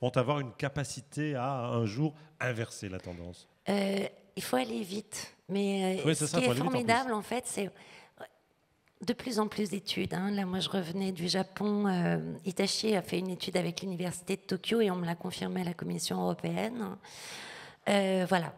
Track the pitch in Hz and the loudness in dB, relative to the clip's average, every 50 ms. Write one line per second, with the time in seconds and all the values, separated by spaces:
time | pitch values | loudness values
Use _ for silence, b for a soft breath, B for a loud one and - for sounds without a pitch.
0 | 123 127 - 131 120 123 147 143 135 120 - - 147 135 - 151 135 - - 131 | 0 2 4 4 4 4 2 0 0 -4 -6 -4 -4 -4 -2 -2 -4 -4 -6 -10
1 | - - - 147 151 151 143 123 120 139 139 131 117 120 120 117 117 104 101 131 | -12 -8 -4 -2 -2 -2 0 0 -2 -2 -2 -2 -2 0 2 2 2 2 2 2
2 | 156 156 147 B B B B - 123 127 117 113 113 - - - 110 98 92 90 | 0 0 0 B B B B -4 -2 -2 0 -2 -4 -4 -6 -8 -8 -6 -6 -8
3 | - 90 87 87 85 87 90 - - _ _ _ - - 196 202 196 196 196 196 | -8 -8 -10 -8 -10 -10 -12 -14 -18 _ _ _ -2 0 2 2 2 2 2 0
4 | - - - - - - - 190 - - 254 254 254 220 233 233 208 170 196 214 | -2 -2 -6 -12 -20 -12 -8 -8 -4 0 0 0 0 0 -2 -4 -4 -4 -6 -8
5 | - - - - - - - _ _ - 190 196 202 196 196 196 190 190 185 185 | -8 -8 -10 -10 -10 -12 -14 _ _ -4 0 0 2 2 2 2 2 2 0 2
6 | 139 151 160 - 151 - - 254 254 247 - - - 262 254 247 240 220 233 254 | 2 2 2 2 2 0 2 2 4 4 4 4 2 2 2 2 4 4 4 4
7 | 262 254 220 208 185 - 226 254 247 - - 196 202 185 - B B B B B | 4 0 -2 -2 -2 -2 -4 -4 -2 -4 -2 -2 -2 -4 -4 B B B B B
8 | B B B - - - _ _ _ _ _ _ _ _ _ _ _ _ _ - | B B B -18 -18 -18 _ _ _ _ _ _ _ _ _ _ _ _ _ -8
9 | - 170 240 - - 262 226 214 214 202 - - 214 180 202 196 - - - 190 | -4 -4 -2 -2 -2 -2 2 2 2 2 2 0 -2 0 -2 -4 -4 -2 -2 0
10 | 190 - 160 175 190 202 208 202 196 180 180 190 156 - 190 196 170 160 170 196 | 0 0 0 -2 0 0 0 0 0 0 0 0 0 0 0 0 -2 -2 -2 -2
11 | 196 190 185 160 170 180 - 190 185 - - - 202 208 208 208 208 196 185 175 | 0 0 0 0 0 0 2 2 0 0 -2 -2 0 2 2 4 4 4 4 4
12 | 170 170 170 160 160 165 160 - - 196 175 - 196 196 - - - 220 214 180 | 4 4 2 2 0 -2 -6 -6 -6 -4 0 2 2 2 2 2 2 2 2 2
13 | 165 - 185 175 185 185 180 170 - 190 175 185 170 170 170 - 185 196 180 165 | 2 0 -2 -2 0 -2 -4 -6 -4 0 0 0 2 0 -2 -2 -4 -4 -4 -2
14 | 180 175 160 - - - 190 190 - - 185 180 - - 226 233 220 196 180 180 | -4 -4 -4 -6 -4 -4 -4 -4 -2 -4 -4 -2 0 2 4 4 4 4 2 0
15 | 175 170 175 170 - 185 175 - 190 185 185 185 180 170 170 - 170 175 175 170 | 0 -2 -2 -4 -4 -6 -6 -4 -4 -2 -2 -2 -2 -2 -4 -4 -4 -4 -4 -2
16 | - - 180 185 180 180 170 - - 170 170 180 196 226 247 240 208 185 - - | -2 -2 0 0 0 0 0 0 -2 -2 -2 0 -2 -2 -4 -4 -6 -6 -8 -10
17 | B B B B B B B B B B B B B B B B - - 202 202 | B B B B B B B B B B B B B B B B 2 4 4 6
18 | 196 190 190 185 180 175 190 175 165 147 - | 6 6 4 4 4 4 4 4 2 0 -6